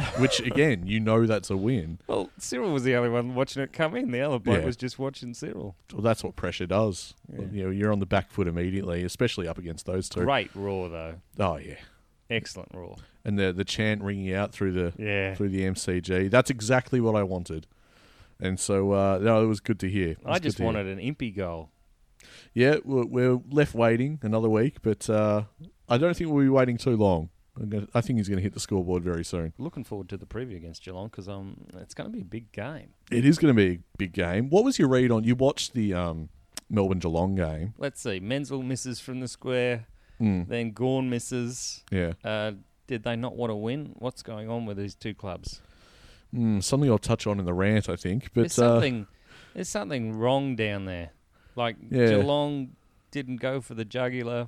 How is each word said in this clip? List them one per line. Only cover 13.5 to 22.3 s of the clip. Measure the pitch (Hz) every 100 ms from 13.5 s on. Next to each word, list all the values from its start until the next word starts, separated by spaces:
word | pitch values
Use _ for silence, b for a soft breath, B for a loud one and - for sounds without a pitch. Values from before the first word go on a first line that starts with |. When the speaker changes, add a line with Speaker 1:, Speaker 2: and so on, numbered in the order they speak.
Speaker 2:
the | 90 95
chant | - 107 104
ringing | 101 98 95
out | 95 101
through | - 98
the, | 90 87 87
Speaker 1:
Yeah. | 107 101 95 95
Speaker 2:
through | 101
the | 95 95
M | 92
C | - 90
G. | 92 92 98
That's | 120 -
exactly | 127 107 127 - 127
what | 113 107
I |
wanted. | 98 92 90 80 - b b b b b b -
And | 92 95
so, | - 98 98
uh, | 98 98 95
no, | 107 110
it | 110
was | 107
good | - 101
to | 95
hear. | 101 85
It | 78 -
Speaker 1:
I |
Speaker 2:
was | 175
Speaker 1:
just | 156 101
Speaker 2:
good |
to | 92
hear. | 107
Speaker 1:
wanted | 95
an | 95
impy | 113 151 123
goal. | 98 92 82 80 _ _ _ _ _ B